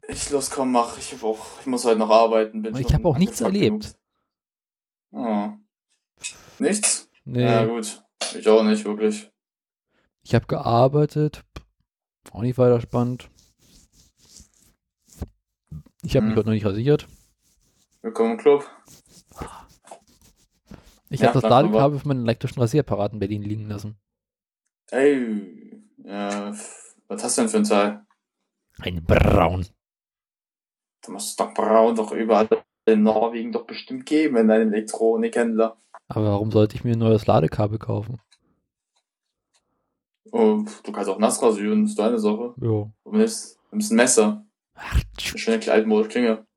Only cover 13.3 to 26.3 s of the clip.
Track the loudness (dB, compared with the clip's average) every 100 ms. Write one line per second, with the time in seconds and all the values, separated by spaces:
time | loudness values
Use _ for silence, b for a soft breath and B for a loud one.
13.3 | _ _ _ _ _ _ _ _ _ _
14.3 | -20 -20 _ _ _ _ _ _ -16 -16
15.3 | _ _ _ _ -20 -20 _ -2 0 2
16.3 | 0 0 -2 -2 -2 0 0 -2 -20 _
17.3 | _ _ _ _ _ _ _ -12 -2 -2
18.3 | 2 2 2 0 -20 _ -20 _ -20 _
19.3 | -16 B B -20 _ _ -20 _ _ _
20.3 | _ _ _ _ -20 -20 _ _ 2 2
21.3 | 4 4 6 6 4 2 0 -4 -2 -2
22.3 | -2 -4 -2 0 0 0 -2 -4 -4 -4
23.3 | -4 -6 -8 -8 -10 -12 -16 _ _ _
24.3 | _ _ _ _ _ _ 2 4 4 -2
25.3 | -6 -8 -18 -20 -20 _ _ -14 -8 -6